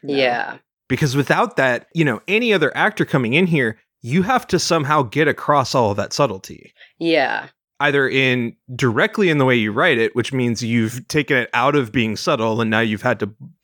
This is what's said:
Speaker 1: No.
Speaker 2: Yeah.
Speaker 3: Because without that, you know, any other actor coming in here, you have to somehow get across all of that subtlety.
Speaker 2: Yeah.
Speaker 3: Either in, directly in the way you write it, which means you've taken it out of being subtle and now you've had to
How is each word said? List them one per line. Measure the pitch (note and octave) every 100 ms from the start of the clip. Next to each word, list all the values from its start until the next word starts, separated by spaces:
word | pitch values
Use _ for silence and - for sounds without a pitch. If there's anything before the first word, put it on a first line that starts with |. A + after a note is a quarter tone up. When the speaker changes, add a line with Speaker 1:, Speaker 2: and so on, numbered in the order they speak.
Speaker 1:
No. | C3+ C#3
Speaker 2:
Yeah. | B2+ A#2+ - A2 _ _ -
Speaker 3:
Because | B2+ D3
without | C3+ C3+ D#3+ A3+ -
that, | C3+ A#2+ -
you | E3+
know, | D3+ G#2+ -
any | G#3 A#3+
other | G3 D3+
actor | - F#3+ G#3
coming | E3 C#3+ A2+
in | C#3+ F#3
here, | D#3 A#2 - _ _
you | A#2 D#3+
have | F#3 B3+ -
to | F3+
somehow | - E3 C#3 D3+
get | A#2+ C#3 D3+
across | - - D3 B2
all | C#3 A2
of | G2+
that | G2+
subtlety. | - C#3 F#2+ - - - _ - _
Speaker 2:
Yeah. | E3+ D#3+ B2+ G#2+ - _ _ -
Speaker 3:
Either | C#3+ C#3 C3
in, | C3+ C3 B2+ A#2 - -
directly | B2 B2+ A2+ D#3+ F#3 F#3+
in | D3
the |
way | C3
you | B2 G#2+
write | G#2+ F3 A#2+
it, | A2+ -
which | A2+
means | C3 A#2+ A2
you've | A#2 A#2 A2 B2 -
taken | D3+ - C3+
it | A2+
out | A#2+ C3 D3
of | A#2
being | B2 A2 G2+
subtle | - C#3 A2+ A2
and | A2+
now | A2
you've | A2+ G#2+
had | B2+ A2
to | G2+ - - -